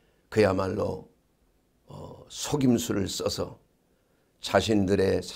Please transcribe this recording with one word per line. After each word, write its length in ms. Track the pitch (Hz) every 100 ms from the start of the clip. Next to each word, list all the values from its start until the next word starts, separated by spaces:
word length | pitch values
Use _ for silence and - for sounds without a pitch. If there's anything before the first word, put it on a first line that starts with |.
| _ _ _
그야말로, 800 | 110 101 95 95 98 92 92 - _ _ _ _ _ _ _ -
어, 380 | - 147 - -
속임수를 800 | - - - 131 113 - 104 92
써서 500 | - - - - - _ _ _ _ _ _ _ _
자신들의 800 | - 101 101 107 95 98 95 92 -